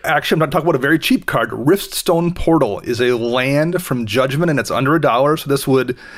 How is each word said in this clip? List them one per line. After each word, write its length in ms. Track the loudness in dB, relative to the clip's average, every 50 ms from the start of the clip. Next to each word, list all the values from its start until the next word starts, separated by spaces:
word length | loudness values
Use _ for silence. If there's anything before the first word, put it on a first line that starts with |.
| -2
actually, 320 | 0 -2 -2 0 0 0
I'm 40 | 0
gonna 100 | 0 0
talk 100 | 0 0 0
about 100 | 2 0
a 40 | 2
very 200 | 2 2 0 0
cheap 260 | 2 0 0 0 0
card. 240 | -2 -2 -2 -2 -2
Riftstone 840 | -4 -2 2 2 2 2 0 -8 -8 -4 0 0 0 2 0 -2 -2
Portal 460 | 0 2 2 4 4 4 2 -2 -4
is 200 | -4 -6 -2 0
a 160 | 0 0 0
land 680 | 0 0 0 0 0 0 2 2 0 0 0 -2 -4
from 220 | -4 -4 -4 -4 -4
Judgment, 460 | -2 0 0 0 0 0 0 0 2
and 100 | 0 0
it's 100 | 0 -2
under 240 | -2 0 0 2 2
a 60 | 2
dollar, 380 | 2 2 2 4 2 2 0 -2
so 100 | 0 -2
this 180 | -2 -2 2
would 300 | 2 2 2 2 0 -6 -10 -12 -20 -20